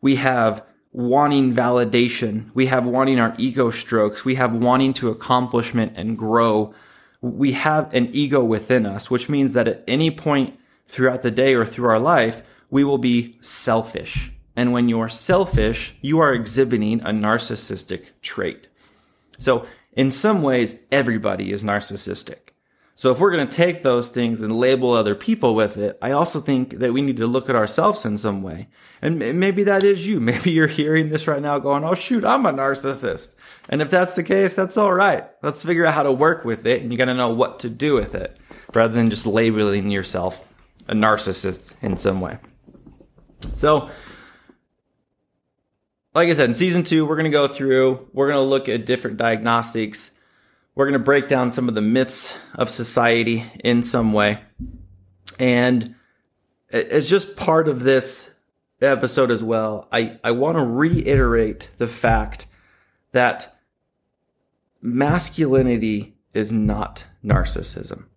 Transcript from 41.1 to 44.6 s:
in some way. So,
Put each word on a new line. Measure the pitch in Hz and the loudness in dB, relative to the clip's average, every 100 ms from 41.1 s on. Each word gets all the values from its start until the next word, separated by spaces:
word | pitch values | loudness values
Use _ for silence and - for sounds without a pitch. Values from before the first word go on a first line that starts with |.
| 107 98 92 95 92 - - | 2 -2 -4 -6 -8 -14 -10
in | 104 92 | -6 -2
some | 101 95 | -2 -2
way. | 92 - - _ - - - _ _ _ _ _ - - | -6 -10 -18 _ -20 -20 -20 _ _ _ _ _ -12 -2
So, | 147 151 - - - - - _ _ _ | 2 2 0 -18 -20 -20 -20 _ _ _